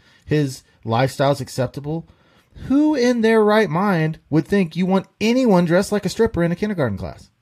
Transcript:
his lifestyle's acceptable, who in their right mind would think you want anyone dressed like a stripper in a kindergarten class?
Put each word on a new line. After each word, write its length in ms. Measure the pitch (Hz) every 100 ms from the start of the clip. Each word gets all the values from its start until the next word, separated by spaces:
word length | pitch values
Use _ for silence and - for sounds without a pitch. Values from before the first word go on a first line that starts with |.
| _ _
his 380 | - 151 143 131 _ _
lifestyle's 560 | 113 113 131 - 139 139
acceptable, 640 | 127 - 123 - 139 165 170 _ _ _ _ - -
who 260 | 269 302
in 260 | 294 240 240
their 200 | 220 226
right 260 | 208 214 196
mind 500 | 156 208 170 156 160 -
would 160 | 151 156
think 300 | 202 170 165
you 100 | 185
want 200 | 190 - -
anyone 440 | 214 247 254 185
dressed 260 | 175 175 196
like 140 | 208 185
a 20 |
stripper 340 | - 226 165
in 80 | 170
a 40 | 175
kindergarten 400 | 208 185 123 95
class? 300 | 87 - - _